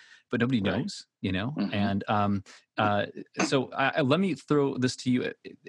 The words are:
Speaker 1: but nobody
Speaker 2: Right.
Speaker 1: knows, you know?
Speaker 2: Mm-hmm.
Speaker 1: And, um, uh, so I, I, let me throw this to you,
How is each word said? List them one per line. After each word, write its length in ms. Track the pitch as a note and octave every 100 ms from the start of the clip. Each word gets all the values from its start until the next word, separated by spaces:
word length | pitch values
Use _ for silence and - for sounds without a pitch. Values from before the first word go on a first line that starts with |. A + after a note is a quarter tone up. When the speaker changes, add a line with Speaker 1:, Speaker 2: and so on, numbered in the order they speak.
| - - -
Speaker 1:
but 80 | A#2+
nobody 220 | A#2+ B2
Speaker 2:
Right. 180 | G2 F#2+
Speaker 1:
knows, 260 | G2+ - - _
you 140 | G2
know? 200 | F#2 A#2 D3+
Speaker 2:
Mm-hmm. 160 | G#2
Speaker 1:
And, 300 | G#2 G2+ G2 -
um, 360 | G#2+ G2+ G2+ - - _ -
uh, 300 | G#2+ G#2 - - - - D#3+
so 240 | C#3+ B2
I, 240 | - C3+ -
I, 40 |
let 200 | C3 D#3+
me 120 | G3
throw 440 | C3+ - D3 C#3 -
this 180 | B2+ -
to 160 | B2+
you, 120 | B2 - - - -